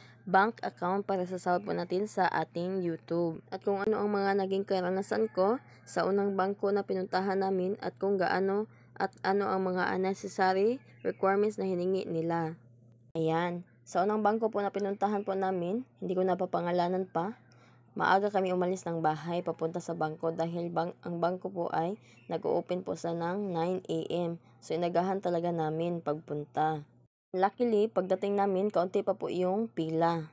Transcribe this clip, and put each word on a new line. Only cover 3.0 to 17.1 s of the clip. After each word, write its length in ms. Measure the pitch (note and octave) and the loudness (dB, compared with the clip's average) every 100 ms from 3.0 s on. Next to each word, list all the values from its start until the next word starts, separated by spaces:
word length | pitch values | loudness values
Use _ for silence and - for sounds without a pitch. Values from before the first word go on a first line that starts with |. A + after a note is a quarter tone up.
| - E3+ E3+ D#3+ - | -2 0 0 -4 -8
At 160 | F#3+ | -6
kung 160 | G#3 G3 | -2 0
ano 240 | G#3 G3+ | 2 0
ang 80 | G#3 | 0
mga 240 | G3+ G3 G3 | 2 2 2
naging 240 | F#3+ G3 G3 | 2 0 0
karanasan 640 | F#3+ F3+ F#3+ G3+ G#3 A3 | 0 0 -2 -2 -2 0
ko 240 | - F#3+ C4 - - - | 2 2 2 -4 -20 -6
sa 160 | F3+ | -2
unang 320 | F3 G3+ G3+ F#3+ | 2 2 2 0
bangko 320 | F#3+ G3+ G3 | 0 0 0
na 160 | G3+ | 0
pinuntahan 560 | G3+ F#3+ F#3+ F#3 G3 F#3+ | 0 -4 -2 0 0 0
namin 400 | F#3+ F#3+ F3+ - | 0 0 0 -2
at 160 | F3+ - | -6 -4
kung 240 | G3 G3 | 0 2
gaano 480 | E3+ F3+ G3 G3+ A3 - - - | 2 2 2 0 -2 -8 -14 -4
at 160 | F#3+ - | -4 -2
ano 240 | F#3 G3+ G3 | 0 2 2
ang 160 | F#3+ | 0
mga 320 | F#3+ F#3 F#3 F#3 | 0 0 0 0
unnecessary 800 | F#3 G3 G3 - F#3 F#3+ G#3+ C4 - - | 0 -2 -4 0 2 4 2 0 -6 -8
requirements 560 | F#3 - F#3+ G3 G#3 G#3 | -6 0 2 4 2 0
na 80 | |
hiningi 400 | F#3+ F3 F3+ F#3+ | -2 0 0 0
nila. 480 | - E3 E3 E3+ D#3+ E3 - - - - - E3 | -2 -2 0 0 -2 -6 -16 -20 -20 -20 -10 -2
Ayan, 480 | D#3+ E3 F3 F3 - _ - | 0 2 0 -4 -10 _ -4
sa 160 | F3 | 0
unang 160 | G3 G#3+ | 2 2
bangko 320 | G#3 A3 A3 | 2 2 0
po 80 | G#3+ | 0
na 80 | G3+ | -2
pinuntahan 560 | G3 G3+ G3+ G3+ G#3 | -2 -2 0 0 0
po 80 | G3+ | -2
namin, 560 | F#3+ F#3+ F#3 F3 A3+ C4 - | 0 0 0 -2 -2 -6 -8
hindi 80 | F#3 | -4
ko 80 | F#3 | 0
napapangalanan 880 | F#3 F#3 F3+ F3 F3 F3 F3 F#3 | 2 2 0 -2 0 2 2 0
pa. 240 | F#3 | -2